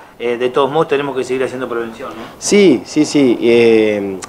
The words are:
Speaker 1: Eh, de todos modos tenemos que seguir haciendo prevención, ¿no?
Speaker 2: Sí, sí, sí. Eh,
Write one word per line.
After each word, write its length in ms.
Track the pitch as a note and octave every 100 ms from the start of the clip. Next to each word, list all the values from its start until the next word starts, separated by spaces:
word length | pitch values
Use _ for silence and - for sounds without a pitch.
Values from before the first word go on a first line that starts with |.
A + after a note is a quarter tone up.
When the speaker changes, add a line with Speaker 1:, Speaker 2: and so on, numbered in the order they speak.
| - -
Speaker 1:
Eh, 200 | A#2+ A#2+
de 120 | B2+
todos 220 | C#3+ C3+
modos 160 | D#3 D#3+
tenemos 280 | C#3 C#3+ C3
que 80 |
seguir 200 | B2 C3
haciendo 260 | B2 B2+ A#2+
prevención, 400 | A#2 A2+ - -
¿no? 140 | - - -
Speaker 2:
Sí, 420 | - G#3 F#3 A2 -
sí, 200 | D3+ C#3+
sí. 320 | D3 C3 A2
Eh, 800 | A#2 A#2 A#2 A2+ G#2+ G#2 G2 F#2+